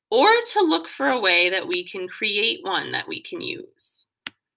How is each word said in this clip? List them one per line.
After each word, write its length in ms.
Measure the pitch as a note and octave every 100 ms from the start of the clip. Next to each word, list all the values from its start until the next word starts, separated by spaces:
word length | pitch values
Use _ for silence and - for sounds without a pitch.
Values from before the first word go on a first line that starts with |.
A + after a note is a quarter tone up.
| -
or 300 | A3+ G4+ A#4
to 180 | A#4 G#4
look 280 | E4+ E4 D#4+
for 200 | - C4+
a 120 | B3+
way 300 | F#3+ F3 F3+
that 160 | F#3+ E3+
we 180 | F3+
can 240 | F3+ F#3+ F3+
create 560 | - A3 G3+ A3+ -
one 280 | F#3+ E3+ B2+
that 140 | - -
we 140 | -
can 200 | - F3
use. 680 | - - - - - - - _ - _ _